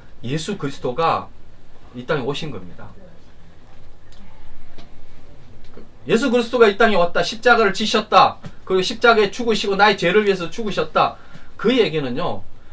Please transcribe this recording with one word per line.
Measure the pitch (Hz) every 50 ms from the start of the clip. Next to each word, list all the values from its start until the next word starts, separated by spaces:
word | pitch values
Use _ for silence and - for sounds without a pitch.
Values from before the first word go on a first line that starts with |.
| - - - - -
예수 | 123 135 160 156 - 208 -
그리스도가 | 151 143 - - - 131 123 143 165 160 123 98 92 - - - - - - - - - - - - - -
이 | 123 123
땅에 | - - 151
오신 | 120 127 143 - - 156
겁니다. | - 95 87 87 - - 113 - - - - - - - - - - - - - - - - - - - - - - - - - - - - - - - - - - - - - - - - - - - - - - - - - - - - - - - - - - - - - - - - 120
예수 | 175 226 285 277
그리스도가 | 220 247 233 - - - 233 208
이 | 202 -
땅에 | 196 202 196
왔다, | 180 170 175 - 180
십자가를 | 175 - 233 220 - 247 233 220 220 196 190
지셨다, | - 214 202 - 220 220 - 208 185 - - - - - - - - -
그리고 | - 185 185
십자가에 | 185 - - 226 - 240 226 214 208 196
죽으시고 | - - 240 233 220 202 - 208 196
나의 | 190 202 208 196 190
죄를 | 175 170 185 214 214
위해서 | 202 190 170 175 160
죽으셨다. | - - 226 208 - - 156 - - 180 151 - - - - - - - - - -
그 | - - 202 254 262
얘기는요, | 208 160 151 156 139 127 120 139 170 - 110 - - - - - - -